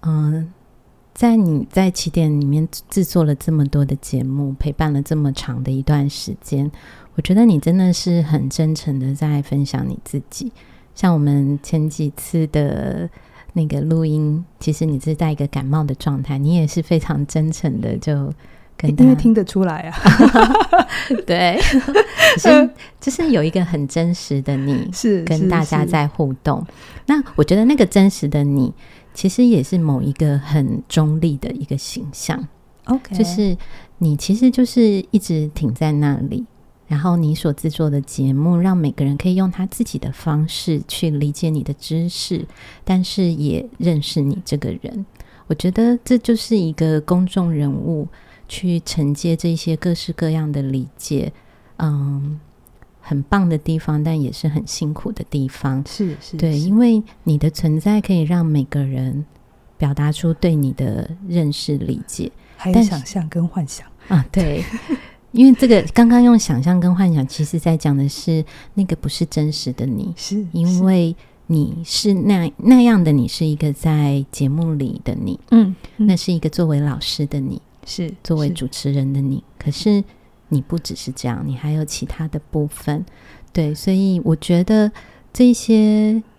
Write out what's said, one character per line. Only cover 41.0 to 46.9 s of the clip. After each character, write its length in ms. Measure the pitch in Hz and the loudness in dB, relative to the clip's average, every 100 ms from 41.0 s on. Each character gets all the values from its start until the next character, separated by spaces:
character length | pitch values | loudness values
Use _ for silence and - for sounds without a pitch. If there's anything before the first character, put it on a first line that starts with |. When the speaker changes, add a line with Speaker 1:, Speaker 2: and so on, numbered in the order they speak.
| 170 | -2
Speaker 1:
理 200 | 147 147 | 0 -2
解 180 | 143 165 | -2 -4
你 140 | 156 | -2
的 100 | - | -4
知 340 | 143 - 160 170 | -10 -6 -4 -4
识， 360 | - - 170 160 - - - | -6 -6 -6 -8 -16 -20 -16
但 180 | - 185 | -2 0
是 180 | 180 - | 0 0
也 420 | 180 160 147 - 247 - | 0 0 -2 -2 -6 -4
认 240 | 170 156 | 0 0
识 180 | 143 - | -2 -2
你 220 | 139 196 | -2 -2
这 120 | - 147 | -4 -6
个 140 | 123 85 | -6 -8
人。 260 | - 220 196 _ - - - | -10 -10 -12 _ -20 -20 -8
我 80 | |
觉 160 | 156 180 | -2 -2
得 260 | 190 233 240 | 2 2 2
这 140 | - 247 | 2 0
就 160 | - | 2
是 240 | 226 - 220 | -2 2 0
一 140 | 165 | 0
个 280 | 156 160 | 0 0